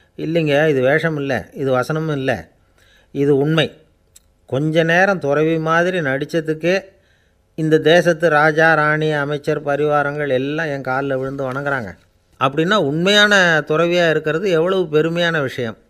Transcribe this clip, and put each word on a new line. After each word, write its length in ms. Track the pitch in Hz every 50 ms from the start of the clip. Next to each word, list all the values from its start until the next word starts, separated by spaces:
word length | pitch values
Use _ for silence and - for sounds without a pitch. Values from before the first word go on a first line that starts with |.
| _ _ _
"இல்லைங்க, 520 | - 151 156 165 170 160 147 139 143 156 160
இது 120 | 143 131
வேஷம் 360 | 127 131 147 156 160 165 156
இல்ல, 320 | 143 139 139 131 107 87 -
இது 240 | - 202 139 135 127
வசனமும் 360 | 127 123 - 156 156 160 160
இல்ல, 360 | 151 139 131 135 117 90 80 - _ _ _ _ _ _ _ _ _ _ _ _
இது 260 | - 139 143 143 147
உண்மை. 420 | 135 143 156 160 160 143 - - - _ _ _ _ _ _ _ - _ _ _ _ _
கொஞ்ச 360 | - 123 135 151 156 156 170
நேரம் 360 | 160 165 165 175 190 202 196 170
துறவி 400 | 147 139 143 147 156 160 165 160
மாதிரி 420 | 156 160 160 165 175 180 185 180
நடிச்சதுக்கே 840 | 156 135 131 139 147 143 - 170 156 151 156 156 160 170 185 196 - - _ _ _ _ _ _ _ _ _ _ _ _ -
இந்த 240 | - 156 156 156 156
தேசத்து 500 | 156 151 165 175 165 175 165 156 170 165
ராஜா, 460 | 151 147 151 160 156 160 160 165 160
ராணி, 380 | 151 151 151 151 156 156 156
அமைச்சர், 520 | 151 147 143 143 151 143 - - 151 147 147
பரிவாரங்கள் 640 | 143 143 143 151 151 147 147 143 143 143 151 147 143
எல்லாம் 380 | 127 127 135 139 151 156 165
என் 160 | 151 139 139
காலில் 340 | 127 127 127 135 139 139 135
விழுந்து 360 | 131 131 135 139 139 135 131
வணங்குறாங்க. 440 | 127 139 143 143 139 131 113 92 82 _ _ _ _ _ _ _ _ -
அப்படின்னா 340 | 123 135 139 156 160 175 214
உண்மையான 880 | 214 160 139 147 160 170 190 208 208 208 208 202 196 180 175 165 151 147
துறவியா 440 | - 151 156 170 170 175 175 170 165
இருக்கிறது 400 | 156 156 156 151 151 - 208 202
எவ்வளவு 320 | 175 160 165 185 190 190
பெருமையான 580 | 180 160 147 151 156 165 165 170 175 170 165 156
விஷயம். 360 | 139 123 - - 123 113 104 _ _